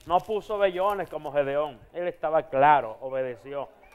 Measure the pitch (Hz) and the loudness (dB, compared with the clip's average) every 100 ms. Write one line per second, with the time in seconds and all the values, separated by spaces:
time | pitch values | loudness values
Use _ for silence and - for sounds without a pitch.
0 | 151 180 - 214 - 208 196 175 196 202 | 0 0 0 -6 -4 0 0 2 -2 -2
1 | 165 151 151 143 139 143 151 117 - 165 | -6 -8 -2 0 0 0 -2 -6 -14 -6
2 | 175 175 156 160 156 135 143 147 113 110 | -6 -4 0 0 0 4 6 6 2 -8
3 | 135 131 131 120 139 143 127 - - | -8 -4 -6 -8 -10 -10 -10 -14 -20